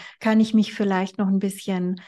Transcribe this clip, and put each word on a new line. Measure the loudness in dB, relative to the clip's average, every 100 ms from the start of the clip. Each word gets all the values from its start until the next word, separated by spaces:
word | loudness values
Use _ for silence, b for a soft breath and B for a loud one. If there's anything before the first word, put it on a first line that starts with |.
| B B
Kann | 2 4
ich | 4
mich | 2 2
vielleicht | -2 0 0 -2 -2
noch | 0
ein | 0
bisschen, | -2 -6 -6 -4 -2 -6